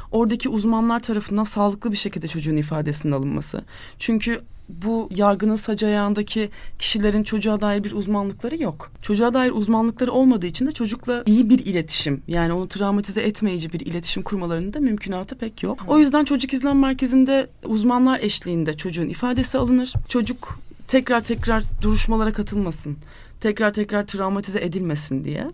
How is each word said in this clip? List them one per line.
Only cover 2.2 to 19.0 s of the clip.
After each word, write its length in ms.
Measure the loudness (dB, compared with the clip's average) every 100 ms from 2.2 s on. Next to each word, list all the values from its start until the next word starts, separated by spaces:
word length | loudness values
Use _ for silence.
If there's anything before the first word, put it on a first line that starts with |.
| -6
çocuğun 280 | -4 -2 -2
ifadesinin 560 | -2 -4 -2 -2 -2
alınması. 520 | -2 -2 -4 -4 -6 -10 -18 -20 -4
Çünkü 420 | 0 0 0 -4 -8 -18 -16
bu 400 | -8 -4 -2 -2
yargının 420 | 2 2 4 2 0
sac 260 | 0 0 0
ayağındaki 640 | 0 0 -2 -2 -4 -4 -8 -12 -4
kişilerin 440 | -2 2 2 2
çocuğa 380 | 0 0 0 0
dair 240 | 0 0
bir 80 | -2
uzmanlıkları 720 | -6 -2 -2 -2 -6 -6 -4
yok. 280 | -4 -6 -14 -12
Çocuğa 320 | -2 2 2
dair 160 | 4 2
uzmanlıkları 640 | 0 2 2 2 0 0
olmadığı 340 | 4 4 4 0
için 200 | -2 -4
de 60 |
çocukla 500 | -2 -4 -2 -4 -2 4
iyi 240 | 4 6
bir 80 | 4
iletişim, 640 | 4 -2 0 0 0 -2 -2
yani 240 | 0 0
onu 160 | 0 -4
travmatize 520 | -2 0 0 0 0
etmeyici 500 | -2 0 -2 -2 -4
bir 80 | -6
iletişim 420 | -6 -4 -2 -2
kurmalarının 500 | -2 -4 -2 -4 -4
da 80 | -2
mümkünatı 580 | 0 0 -4 -8 -8 -8
pek 240 | -10 -6
yok. 220 | -6 -6 2
O 120 | 4
yüzden 260 | 6 4
çocuk 280 | 2 0 0
izlem 260 | 0 2 4
merkezinde 680 | 2 2 2 4 4 2 0 -8
uzmanlar 560 | -4 0 2 4 4 4
eşliğinde 560 | 0 0 0 -2 -2 -2
çocuğun 320 | -4 -4